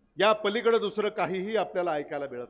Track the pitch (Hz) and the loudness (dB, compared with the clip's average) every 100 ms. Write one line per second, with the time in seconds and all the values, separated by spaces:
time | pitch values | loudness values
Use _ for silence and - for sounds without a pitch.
0 | _ - 202 214 208 214 226 226 202 214 | _ 2 2 4 2 2 2 2 2 -2
1 | 208 208 170 185 196 220 175 185 175 151 | -2 0 -2 -2 -2 -2 0 0 0 -2
2 | 143 147 139 123 | -4 -6 -6 -8